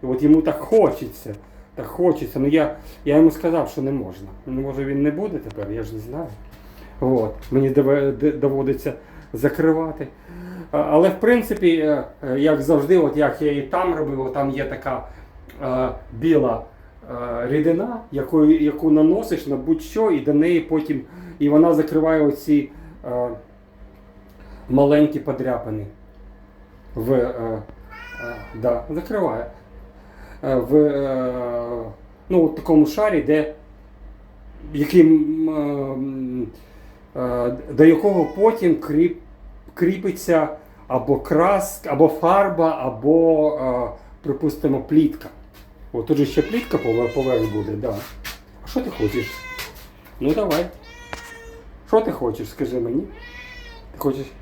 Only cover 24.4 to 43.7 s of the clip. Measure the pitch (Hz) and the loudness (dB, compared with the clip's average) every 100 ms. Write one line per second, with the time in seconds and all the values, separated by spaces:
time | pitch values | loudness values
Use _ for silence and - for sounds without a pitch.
24.4 | - - - 131 143 147 151 147 - 127 | -20 -20 -2 2 4 6 4 2 -6 -4
25.4 | 127 120 117 107 98 - - - - - | -4 -4 -6 -10 -10 -16 -20 -20 -20 -20
26.4 | - - - - - 120 113 135 120 123 | -20 -20 -20 -20 -14 -8 0 0 0 -4
27.4 | 113 110 104 - - - - - 120 113 | -6 -6 -10 -20 -20 -20 -18 -14 -12 -12
28.4 | 110 113 120 117 98 160 175 208 170 113 | -14 -4 -2 -2 -4 -8 -6 -2 -2 -4
29.4 | 120 - - - - - - - - - | -10 -14 -20 -20 -20 -20 -20 -20 -20 -10
30.4 | 139 131 120 151 147 139 139 131 127 123 | -2 -2 2 4 4 2 -2 -2 -4 -4
31.4 | 123 120 120 120 110 - - - - 185 | -6 -6 -6 -8 -10 -16 -20 -20 0 2
32.4 | 160 - - 156 151 - 214 170 139 151 | 2 0 2 6 6 2 0 0 2 0
33.4 | 151 - - - - - - - - - | 0 -8 -20 -20 -20 -20 -20 -20 -20 -20
34.4 | - - 151 151 147 185 160 160 151 160 | -20 -18 -10 -4 2 6 8 6 4 -2
35.4 | 160 156 143 143 135 135 135 135 127 127 | -2 -2 -2 -4 -4 -6 -6 -6 -8 -6
36.4 | 120 - - - - - - - 123 123 | -8 -12 -20 -20 -20 -20 -16 -6 -4 -2
37.4 | 123 131 - 135 156 160 202 185 156 - | -2 -4 -10 6 8 8 4 2 0 2
38.4 | 214 226 180 156 - 151 170 175 - - | 2 4 0 0 0 2 2 0 -14 -20
39.4 | - - - - 175 190 190 - - 165 | -20 -20 -20 -2 0 0 -4 -6 2 2
40.4 | 151 - - - - 127 - 139 - 151 | 2 -6 -18 -20 -4 -4 0 -2 0 2
41.4 | 180 202 - - 160 139 156 - 165 196 | 4 2 -2 -8 -6 4 4 4 2 4
42.4 | 196 165 160 156 131 110 131 165 165 156 | 2 2 0 0 -6 -2 2 4 4 4
43.4 | 151 147 131 | 2 0 -2